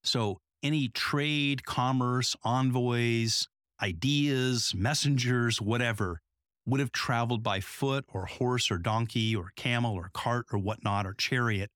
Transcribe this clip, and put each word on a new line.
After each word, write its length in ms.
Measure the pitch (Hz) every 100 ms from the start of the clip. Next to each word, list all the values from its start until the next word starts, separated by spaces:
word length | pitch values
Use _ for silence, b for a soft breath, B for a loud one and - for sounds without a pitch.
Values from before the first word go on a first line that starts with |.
So 360 | - 127 107 95 _ _
any 260 | 139 156 127
trade, 760 | - - 147 147 147 143 135 -
commerce, 680 | - 127 131 123 123 123 -
envoys, 1000 | 110 127 131 123 123 120 117 117 113 - - _ _ _
ideas, 920 | 107 82 131 143 143 135 127 123 -
messengers, 880 | 98 113 151 143 135 123 123 117 110
whatever, 640 | 104 120 120 110 98 87 _ _ _ _
would 160 | - 135
have 120 | 135
traveled 500 | - - 120 120 120
by 180 | 113 98
foot 460 | 95 - 135 135 -
or 160 | 95
horse 460 | 92 - 123 123 -
or 80 | 92
donkey 580 | 90 110 113 120 110 110
or 160 | 87
camel 380 | - 127 120 120
or 160 | 95 87
cart 320 | - 120 120 -
or 80 | 104
whatnot 480 | 95 107 107 101 95
or 60 |
chariot 560 | 95 - 127 120 101 87